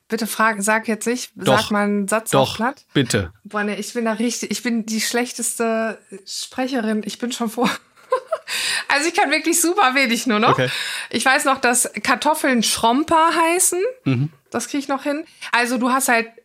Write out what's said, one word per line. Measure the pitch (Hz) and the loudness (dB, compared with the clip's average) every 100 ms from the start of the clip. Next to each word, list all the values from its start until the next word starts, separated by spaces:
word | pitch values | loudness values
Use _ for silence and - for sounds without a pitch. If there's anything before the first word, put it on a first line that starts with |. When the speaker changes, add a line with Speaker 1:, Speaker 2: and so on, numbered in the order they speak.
| - | -8
Speaker 1:
Bitte | 220 214 | -4 -4
frag, | - 226 208 | 0 0 2
sag | 208 220 220 | 0 0 0
jetzt | 214 226 | -2 -2
nicht, | 247 - | -4 -6
Speaker 2:
Doch. | - 196 214 | -4 2 2
Speaker 1:
sag | 214 | 2
mal | 208 | 0
einen | 208 208 196 | 0 0 0
Satz | 220 - | -2 2
Speaker 2:
Doch. | 135 127 | 2 2
Speaker 1:
auf | - | 0
platt. | 233 - _ | -4 -4 _
Speaker 2:
Bitte. | 147 127 110 90 - | 0 2 0 -2 -8
Speaker 1:
Boah, | - 208 | -8 -4
nee, | 208 | -4
ich | 196 208 | -4 -6
bin | 240 | -4
da | 226 | -2
richtig, | 220 240 - - | 0 -2 -2 -6
ich | 208 | -4
bin | 247 233 220 | -2 -2 -2
die | 220 | -2
schlechteste | - 240 247 - 226 - 226 226 226 - - 190 | 0 -2 -2 -4 -4 -2 0 0 -2 -6 -14 -18
Sprecherin. | - - - - 262 262 220 214 | -12 -10 -8 -4 -2 -2 0 -2
Ich | 202 - | -4 -6
bin | 240 | -6
schon | - 226 | -4 -4
vor. | 240 240 | 0 0
<laughs> | - _ _ - 508 - 640 - - - - - | -2 _ _ -4 -4 -2 -8 -6 -6 -4 -4 0
Also | 277 330 | 0 2
ich | |
kann | 339 302 | 2 2
wirklich | 302 320 320 | 2 2 0
super | 330 403 254 | 0 2 2
wenig | 269 247 233 254 | 4 2 0 0
nur | 208 | 2
noch. | 240 | 4
Speaker 2:
Okay. | 523 127 - - - - | 2 0 -2 -6 -8 -6
Speaker 1:
Ich | 226 | -2
weiß | 262 277 285 | 2 2 2
noch, | 262 | 2
dass | 240 240 - 208 | 2 2 0 -2
Kartoffeln | - 240 294 311 294 240 | 0 0 2 2 2 2
Schromper | - - 226 262 320 330 330 | 2 2 2 2 2 4 4
heißen. | 320 330 359 - 359 466 - | 4 2 2 2 0 -2 -2
Speaker 2:
Mhm. | - 123 147 - _ | -2 0 -2 -6 _
Speaker 1:
Das | 233 - | -8 -4
krieg | 285 | -6
ich | 277 | -4
noch | 269 | -4
hin. | 294 294 330 - - | -4 -6 -8 -14 -2
Also | 233 240 247 | 0 2 2
du | 247 | 2
hast | 262 262 | 2 2
halt | 233 226 - | 2 0 -8